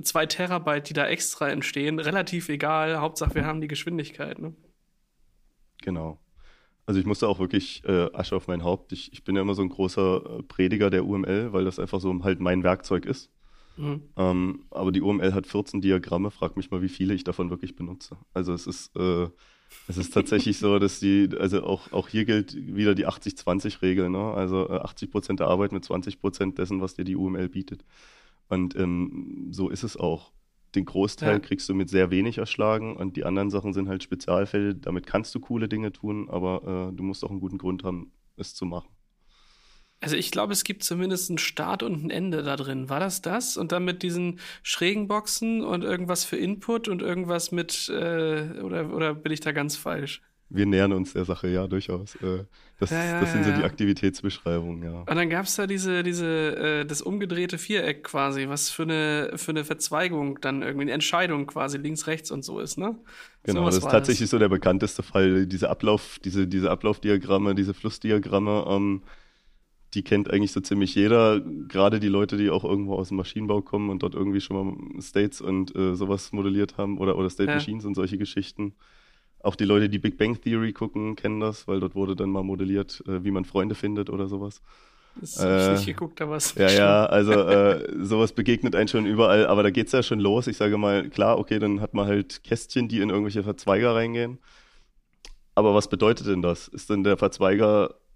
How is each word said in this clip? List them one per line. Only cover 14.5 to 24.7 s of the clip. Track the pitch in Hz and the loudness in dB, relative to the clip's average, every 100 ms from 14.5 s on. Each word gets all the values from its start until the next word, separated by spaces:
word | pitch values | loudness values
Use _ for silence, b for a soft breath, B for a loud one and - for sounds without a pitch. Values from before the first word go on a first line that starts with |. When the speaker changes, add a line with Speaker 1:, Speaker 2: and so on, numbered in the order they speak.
| - - | -4 -10
Speaker 2:
aber | - 92 | -4 0
die | 92 | 0
U | 98 | 2
M | 101 | 2
L | 92 | 2
hat | 95 92 | 0 -2
vierzehn | 104 104 101 | -4 -4 -2
Diagramme, | 95 92 - 90 101 | 2 2 2 -2 -2
frag | - 82 98 | -2 -6 -4
mich | 95 | -6
mal, | 92 | -4
wie | 92 | -4
viele | - 95 | -2 -2
ich | 95 | -2
davon | 90 90 87 | -4 -4 -4
wirklich | 87 90 - | -6 -10 -12
benutze. | 87 92 - - - | -12 -12 -18 -20 -10
Also | 92 90 | -6 -4
es | 87 - | -4 -6
ist, | 90 - | -12 -12
äh, | - 92 87 90 - B B B B - | -4 0 0 -2 -6 B B B B -10
es | 90 | -8
ist | 90 | -2
tatsächlich | 107 - 104 - 98 | 0 2 2 2 0
so, | 104 101 | 4 4
dass | 98 - | 4 2
die, | 98 98 98 - | 2 4 4 2
also | 95 98 | 0 0
auch, | - 95 - | 0 -4 -4
auch | 98 - | -4 -2
hier | 107 | -2
gilt | 113 107 98 | 2 2 0
wieder | - - 98 208 | -8 -8 0 4
die | 190 | 4
achtzig | - - 104 92 | 2 -4 -8 -8
zwanzig | - 92 107 - | -2 -2 -2 -2
Regel, | 92 95 90 | 0 2 0
ne? | 95 107 | 0 -4
Also, | 107 92 92 | -2 -2 0
äh, | 92 | -2